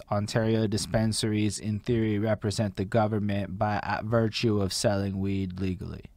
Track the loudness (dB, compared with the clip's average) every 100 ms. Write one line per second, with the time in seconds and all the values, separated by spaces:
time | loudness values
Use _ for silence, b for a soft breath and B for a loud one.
0 | -4 -2 0 2 2 4 2 0 0 0
1 | 2 0 0 2 0 -2 -4 -4 0 2
2 | 2 2 2 0 0 0 -2 -2 0 2
3 | 2 2 0 -2 -2 -2 -2 -2 -2 -4
4 | 0 2 2 2 2 2 0 0 0 0
5 | -2 -2 -2 -2 -4 -4 -4 -4 -8 -12
6 | -16